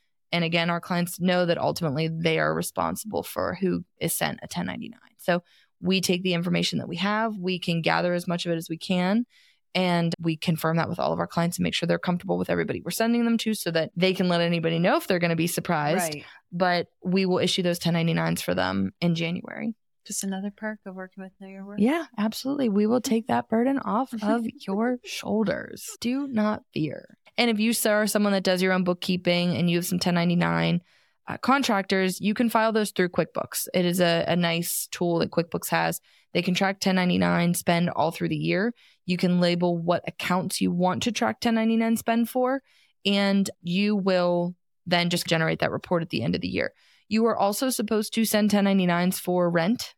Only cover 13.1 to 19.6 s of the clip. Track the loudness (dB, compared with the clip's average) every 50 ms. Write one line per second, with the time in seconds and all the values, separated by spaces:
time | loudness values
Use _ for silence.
13.1 | 2 2 2 2 2 0 0 -2 -4 -2 -2 -2 -2 -2 -2 -2 0 2 2 2
14.1 | 2 2 2 2 2 2 2 2 0 0 0 0 0 2 2 2 2 2 0 0
15.1 | 0 0 2 0 2 0 0 -2 -2 -2 -2 -2 0 0 0 0 2 2 0 0
16.1 | -2 -6 -12 -16 -20 -20 _ _ -4 0 0 2 2 0 -2 -4 _ _ -4 0
17.1 | 2 2 2 2 2 2 2 0 0 0 0 0 -2 0 0 0 2 2 2 2
18.1 | 2 0 0 0 -2 -2 -2 -2 -2 0 0 0 0 0 -2 -2 -2 _ 0 0
19.1 | 0 0 -2 -4 -4 -6 -8 -10 -10 -8